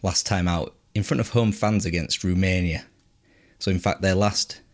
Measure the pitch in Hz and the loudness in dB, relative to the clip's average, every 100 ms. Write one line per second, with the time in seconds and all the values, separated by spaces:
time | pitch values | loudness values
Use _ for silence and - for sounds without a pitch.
0 | 95 85 - 98 87 85 67 - _ 104 | 0 -2 0 0 2 0 -4 -10 _ -4
1 | 101 139 117 120 113 101 107 104 101 85 | -2 -2 0 2 2 0 0 0 0 -2
2 | 80 - 92 90 95 92 87 78 - _ | -2 -4 0 2 2 2 0 -2 -8 _
3 | _ _ _ _ _ _ - 92 101 - | _ _ _ _ _ _ -2 0 0 0
4 | 95 95 104 101 - - _ | 2 2 2 0 -6 -8 _